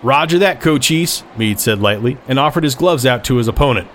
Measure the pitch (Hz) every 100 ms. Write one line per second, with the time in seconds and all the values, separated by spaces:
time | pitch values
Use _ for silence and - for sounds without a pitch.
0 | 113 139 160 175 196 156 160 147 127 160
1 | 170 - - 113 110 101 - 104 104 104
2 | 117 127 - 131 151 170 151 127 180 160
3 | 131 123 - 127 113 - 143 110 -